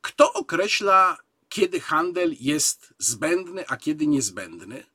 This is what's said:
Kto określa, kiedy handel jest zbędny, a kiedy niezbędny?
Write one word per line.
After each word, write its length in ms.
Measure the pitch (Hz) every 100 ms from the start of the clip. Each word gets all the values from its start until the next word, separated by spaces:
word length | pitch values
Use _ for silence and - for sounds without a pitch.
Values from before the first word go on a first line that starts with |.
Kto 320 | - - 311
określa, 840 | - - 170 202 - 202 190 185 160 _ _ _
kiedy 320 | - 180 359
handel 560 | - 156 175 175 175 -
jest 540 | 127 151 - - - _
zbędny, 720 | - 113 156 175 180 190 -
a 80 | 123
kiedy 300 | - 151 151
niezbędny? 800 | 143 127 92 90 82 85 131 -